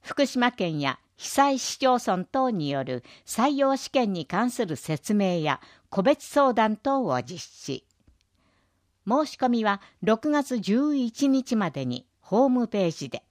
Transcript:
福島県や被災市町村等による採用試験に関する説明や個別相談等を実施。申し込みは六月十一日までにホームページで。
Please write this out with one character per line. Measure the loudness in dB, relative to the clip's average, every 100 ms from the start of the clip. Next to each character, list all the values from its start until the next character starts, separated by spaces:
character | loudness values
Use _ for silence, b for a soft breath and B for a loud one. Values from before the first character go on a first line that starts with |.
福 | -8 -2 0
島 | 2 -2
県 | 0 -4 -2
や | -4 -6 _ _
被 | -6
災 | 2 2 2
市 | -4 0
町 | 2 2
村 | 2 -2 -2
等 | -2 0
に | 0 -2
よ | -4
る | -4 -6 B B -10
採 | 0 0 2
用 | 2 0
試 | -2
験 | 0 0
に | -2 -4
関 | -2 -2
す | -2
る | -4 -4
説 | -4 -6 0 0
明 | 2 0
や | 0 -2 B B B
個 | 0
別 | 2 0 0
相 | 2 4
談 | 4 0 0
等 | -2 0 0
を | -2
実 | -4 -12
施。 | -16 -14 -10 -10 _ _ _ _ _ _ _ _ _ _ _ _ 0
申 | 0 0
し | 0
込 | 0
み | 2 0
は | -2 B B
六 | 0 2 2
月 | 0 0 -4
十 | 0 2 2 0
一 | -2 0 2
日 | 2 0 -2
ま | -2
で | -2 -6
に | -6 _ _
ホ | -2 2 4
ー |
ム | 2 0
ペ | 0 0
ー |
ジ | -2 -10
で。 | -10 _